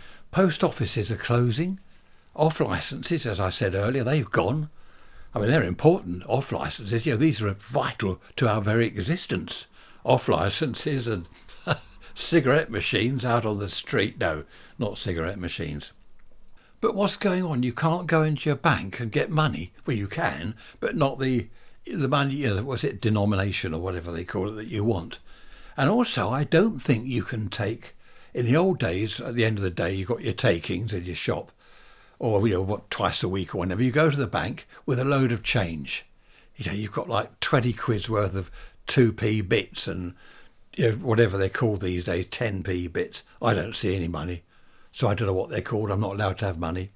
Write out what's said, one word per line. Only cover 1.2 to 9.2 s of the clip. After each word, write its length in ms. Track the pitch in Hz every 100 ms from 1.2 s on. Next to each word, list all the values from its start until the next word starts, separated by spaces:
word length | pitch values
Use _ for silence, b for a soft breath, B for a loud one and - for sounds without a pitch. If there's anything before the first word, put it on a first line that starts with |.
| - 120 123 113 180 190 - b b b b
Off 260 | - 156 156
licences, 640 | 120 90 - 135 - 165
as 160 | 120 95
I 80 | 92
said 260 | - 98
earlier, 300 | 95 107 135
they've 260 | 120 151 117
gone. 380 | - 87 151 151 b b b b b b
I 40 | 110
mean, 120 | 107
they're 120 | 151
important, 640 | 90 87 156 185 87 87 -
off 260 | 123 -
licences. 540 | 78 76 - 101 113 151
You 60 |
know, 60 | 113
these 220 | 156 113
are 100 | 104
vital 680 | 98 - 139 127 - 101 90 B -
to 120 | 117
our 120 | 107
very 260 | 101 113 113
existence. 800 | 104 92 180